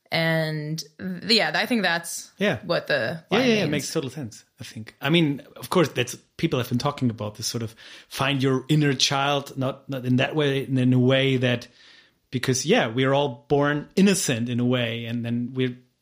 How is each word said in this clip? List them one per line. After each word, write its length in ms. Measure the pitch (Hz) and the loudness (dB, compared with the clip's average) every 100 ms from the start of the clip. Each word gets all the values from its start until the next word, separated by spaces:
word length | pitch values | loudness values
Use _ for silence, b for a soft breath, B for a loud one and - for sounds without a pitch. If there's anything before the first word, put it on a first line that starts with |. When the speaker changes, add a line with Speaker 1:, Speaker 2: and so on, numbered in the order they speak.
| _ | _
Speaker 1:
And 720 | 165 160 160 160 156 151 156 - - | -2 0 0 0 -4 -6 -8 -10 -12
th-, 240 | 190 180 180 | -10 -8 0
yeah, 180 | 226 160 170 | 2 2 -2
I 100 | 220 | -2
think 160 | 240 | -2
that's 500 | 190 170 170 - - - | 0 -2 -6 -12 -14 -4
Speaker 2:
Yeah. 220 | 202 131 | -2 -2
Speaker 1:
what 240 | 170 160 - | -2 -4 -2
the 360 | 147 113 165 - | -2 -2 -6 -2
Speaker 2:
Yeah, 60 | 196 | 0
Speaker 1:
line 100 | 254 | 2
Speaker 2:
yeah, 40 | 214 | 2
yeah, 40 | |
it 20 | |
Speaker 1:
means. 80 | 165 | 0
Speaker 2:
makes 200 | 147 - | -2 -4
total 160 | 160 135 | -6 -6
sense, 360 | 156 123 - _ - | -8 -12 -14 _ -20
I 40 | |
think. 320 | 120 - 110 - | -16 -16 -16 -8
I 80 | 139 | 2
mean, 320 | 170 156 143 - - | 4 4 0 -8 -18
of 140 | - | -2
course, 200 | 185 147 | 2 2
that's, 260 | - 123 - _ - | 0 -4 -6 _ -4
people 220 | 165 135 | -2 -2
have 100 | 117 | -2
been 80 | 123 | -2
talking 320 | 147 135 127 | -2 -2 -2
about 260 | 107 107 107 | -2 -8 -8
this 120 | 113 | -8
sort 160 | 123 | -6
of 120 | 113 B B B B | -8 B B B B
find 340 | - 135 139 | -4 -2 0
your 200 | 135 131 131 | 2 0 2
inner 240 | 151 147 | 4 4
child, 640 | 135 - 139 139 143 135 - | 2 0 0 0 0 -4 -4
not, 320 | 131 135 - | -4 -4 -8
not 160 | 135 123 | -6 2
in 120 | 127 | 2
that 180 | 135 156 | 2 2
way, 300 | 143 135 131 | 0 0 0
and 120 | 131 | 2
in 160 | 127 | 4
a 60 | 127 | 4
way 380 | 123 135 135 131 | 6 4 4 2
that, 300 | 123 120 - B B B B B _ | 2 0 -4 B B B B B _
because, 340 | 127 - 127 147 | -4 0 0 2
yeah, 220 | 233 131 | 2 2
we're 260 | 113 131 | 0 2
all 320 | 139 143 123 - | 2 0 -4 0
born 420 | 143 143 147 143 - | 2 2 0 -2 2
innocent 540 | 196 190 - 117 120 | 4 4 0 -2 0
in 100 | 120 | 0
a 60 | 123 | 2
way, 400 | 123 117 117 117 | 2 0 -4 -6
and 200 | 120 117 | -6 -4
then 240 | 120 123 | -4 -4
we're, 220 | 131 127 123 _ _ | -2 -4 -4 _ _